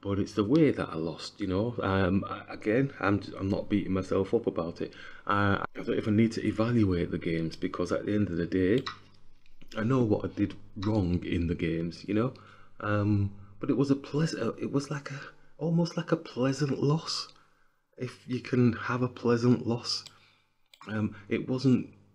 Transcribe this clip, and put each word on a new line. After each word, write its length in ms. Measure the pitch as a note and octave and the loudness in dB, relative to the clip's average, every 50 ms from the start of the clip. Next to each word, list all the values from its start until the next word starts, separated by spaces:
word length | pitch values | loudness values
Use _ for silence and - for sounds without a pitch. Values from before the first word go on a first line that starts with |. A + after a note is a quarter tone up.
But 180 | - G2+ G2+ F#2+ | -2 0 0 0
it's 140 | G2 - | 0 0
the 120 | - - G#2 | 0 0 2
way 280 | G2+ C3+ E3 D#3+ C3+ | 4 6 6 6 4
that 160 | G#2+ G2+ F#2 - | 4 0 -4 -4
I 80 | - | -4
lost, 440 | D#2+ D#2+ E2+ D2+ - - - - - | -4 -4 -4 -6 -8 -10 -14 -8 -8
you 60 | G#2 | -4
know. 300 | F#2 F2+ F#2+ A2 A#2+ A#2 - | -2 0 0 0 0 -2 -2
Um, 440 | - F#2+ F#2+ F#2+ F#2+ F2+ F#2+ G2 - - | 0 2 2 4 4 4 2 2 0 -2
I, 140 | - G2+ - - | -8 -10 -10 -12
again, 400 | - - - G#2+ G#2 B2+ C#3 C#3 - - | -14 -6 -2 2 2 2 2 0 -2 -2
I'm, 240 | - F#2+ G2+ G2 G2 - - - | 0 2 2 2 0 -6 -8 -6
I'm 100 | F#2+ G2 | -2 -2
not 200 | G2 F2 F#2+ - | -2 -2 0 0
beating 240 | G#2+ G2+ E2 E2+ | 0 0 2 2
myself 420 | F#2+ F#2+ F#2 - F#2+ F#2+ F#2+ - - | -2 -2 0 0 0 0 2 2 0
up 140 | A2+ - G2 | 0 0 0
about 320 | - F2 E2 E2+ E2+ - | -2 -2 -6 -6 -6 -8
it. 120 | E2+ E2 - - - - - - - | -10 -10 -10 -16 -18 -16 -16 -12 -4
I, 400 | - G2+ G2+ G2+ G2+ G2 - - - - | 0 0 2 4 4 2 2 0 -6 -8
I 60 | - | -8
don't 140 | - A2+ - | -4 -2 -2
even 200 | - - A2+ G#2+ | 0 2 2 4
need 160 | G#2 A2+ A2 | 4 4 4
to 120 | A2+ - - | 2 0 -2
evaluate 680 | G#2+ G#2 - A2+ A#2 A#2+ A#2 G#2+ F#2+ F2+ E2+ F2 - | -2 0 0 0 2 4 4 4 4 4 2 0 0
the 60 | F#2 E2+ | -2 -4
games, 360 | - E2+ E2 E2 E2 D#2+ - | -2 -2 -2 0 -2 -4 -4
because 380 | - - F#2 - - F2+ F2 | -4 -6 -4 -2 -2 -2 -2
at 140 | - - - | -2 -2 -2
the 80 | G2+ G2+ | 0 2
end 140 | G#2 G#2 F2 | 2 2 0
of 80 | E2+ | 0
the 100 | E2 E2+ | -2 -2
day, 360 | E2 - F#2 F#2 F2+ G#2 C3 C#3+ - - - - - - - - - - - - - - - - - - | 0 2 2 4 4 2 2 0 -4 -12 -14 -18 -20 -20 -20 -18 -18 -18 -18 -18 -18 -16 -14 -14 -10 -6
I 80 | A2+ G#2+ | -4 0
know 180 | A#2 C3+ C3 | 2 2 2
what 220 | B2 G#2+ G#2 - - | 4 2 2 0 0
I 40 | F#2 | -6
did 280 | - - G2+ G2 - - - - - | -2 -2 -2 -2 -2 -10 -14 -14 -10
wrong 480 | - G2 G#2+ A2 A2 F#2+ E2+ F2 F2 - | -4 -2 0 2 2 2 2 2 0 0
in 220 | E2 - F2+ F2 | -2 -2 0 0
the 80 | E2 E2+ | 0 0
games, 500 | E2+ F2 E2 E2 E2 E2 E2+ E2 - - - | 0 0 -2 0 -2 -2 -4 -6 -10 -6 -2
you 60 | G2+ | 0
know. 180 | G#2+ A#2 C3+ - - - - - - - - - - | 0 0 0 -2 -8 -20 -20 -20 -20 -20 -20 -14 -8
Um, 500 | - G#2 G#2 G#2 G2+ G#2 G#2 G2+ G2+ G2 - - - - G2+ G#2 | -4 0 0 2 2 4 4 4 2 0 -2 -8 -18 -18 -10 -6
but 100 | - C3 | -2 0
it 60 | C3+ | 2
was 140 | A2 C#3 C#3 | 2 4 2
a 60 | C#3 | 2
pleas-, 400 | - - - - C#3+ E3 D#3 - | 0 0 -4 -2 0 0 0 0
uh, 160 | - A#2 A2+ - | -2 -4 -4 -4
it 160 | - - A2+ | -4 -6 -2
was 180 | - C#3 C#3+ - | -2 -2 -2 -2
like 220 | D3+ C#3+ C#3+ - | -8 -8 -8 -10
a, 100 | C#3 C#3 - - - - - - - - | -12 -12 -14 -16 -18 -20 -20 -20 -12 -6
almost 380 | C#3+ E3 E3 E3+ E3+ E3 - | -2 0 2 2 2 0 -2
like 160 | - E3 - | -6 -2 -2
a 40 | E3+ | -2
pleasant 640 | E3 - - - A#2 B2+ C3+ C3+ C3 D3+ C3+ B2 - | -2 -2 -10 -4 0 0 0 2 0 0 -2 0 2
loss, 520 | B2 C#3 D3+ D#3+ - - - - - - - - _ _ _ _ _ _ _ _ _ _ _ | 2 2 2 2 0 -4 -6 -6 -6 -10 -14 -20 _ _ _ _ _ _ _ _ _ _ _
if 260 | - B2+ B2 - - - - | -10 -10 -10 -10 -14 -8 -6
you 100 | B2 A#2+ | -6 -6
can 360 | - - - B2 B2 A#2+ A2 | -2 0 4 6 6 6 4
have 280 | - - - B2 B2 | 2 -2 -2 0 0
a 60 | B2+ B2 | 0 -2
pleasant 580 | - - - A#2 A#2+ A#2 A#2 B2 B2 A2 - | -4 -2 2 2 2 4 6 6 4 4 4
loss. 380 | G#2+ A#2 A#2 - - - - - - - - - _ _ _ _ _ _ _ _ _ - _ - | -2 -2 -2 -2 -4 -6 -6 -6 -12 -20 -20 -20 _ _ _ _ _ _ _ _ _ -20 _ -12
Um, 300 | G2 G#2+ G#2+ G#2+ G#2+ - - - - | -6 -4 -2 -2 -2 -4 -8 -6 -4
it 200 | - - - - | -4 -4 -2 -2
wasn't 440 | B2+ C3 B2 C3+ B2+ G2+ - - - - _ _ | -4 2 4 4 4 4 2 -4 -14 -20 _ _